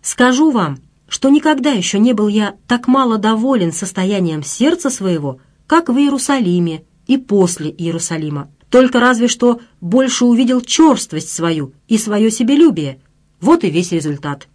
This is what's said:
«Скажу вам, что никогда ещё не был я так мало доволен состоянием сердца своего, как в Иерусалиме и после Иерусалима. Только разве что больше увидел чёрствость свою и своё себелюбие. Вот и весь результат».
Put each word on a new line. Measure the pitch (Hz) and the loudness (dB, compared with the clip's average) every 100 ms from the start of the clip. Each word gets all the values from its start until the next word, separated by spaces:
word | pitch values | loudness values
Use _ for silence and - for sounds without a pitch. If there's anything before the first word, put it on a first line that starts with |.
«Скажу | - - 247 254 311 | -10 0 2 4 2
вам, | 240 165 131 _ _ _ | 2 -2 -6 _ _ _
что | - 269 | -2 2
никогда | 294 311 302 277 | 4 2 0 0
ещё | 240 180 202 | -2 -2 0
не | 226 | 2
был | 220 208 | 2 0
я | 208 202 - _ | 0 -2 -8 _
так | 247 247 | -4 2
мало | 269 254 220 | 2 2 0
доволен | 214 220 247 262 175 | 0 0 0 0 -2
состоянием | 156 190 - 185 202 175 151 | -4 -8 -4 -2 0 -2 -4
сердца | 143 - 262 339 277 | -8 -2 0 0 -4
своего, | 254 190 165 143 131 _ _ _ | -4 -4 -2 -4 -10 _ _ _
как | 320 339 | 0 2
в | 247 | 0
Иерусалиме | 285 277 - 277 190 175 170 160 _ _ - | 0 0 -2 -2 0 0 -2 -6 _ _ -4
и | 269 | -4
после | - 202 180 - 156 | 0 2 2 0 -8
Иерусалима. | - 165 165 - 165 156 147 139 _ _ | -6 -6 -6 -6 -6 -6 -8 -10 _ _
Только | 247 254 254 | 4 4 2
разве | 240 240 240 | 2 2 0
что | - 240 240 - _ | 2 0 0 -6 _
больше | 175 233 262 - 240 | -2 0 0 2 2
увидел | 240 247 254 | 4 2 0
чёрствость | 240 - 320 262 - 156 - | -2 2 4 4 -2 -8 -8
свою | - 165 160 135 _ _ | -6 -2 -2 -6 _ _
и | 220 | -2
своё | 220 208 220 | 0 0 0
себелюбие. | 220 240 285 330 160 143 131 _ _ _ _ | 0 0 4 4 2 -6 -10 _ _ _ _
Вот | 180 339 | 0 2
и | 202 | 2
весь | 156 175 | -2 -2
результат». | 170 151 143 147 139 - | -4 -4 -6 -8 -10 -12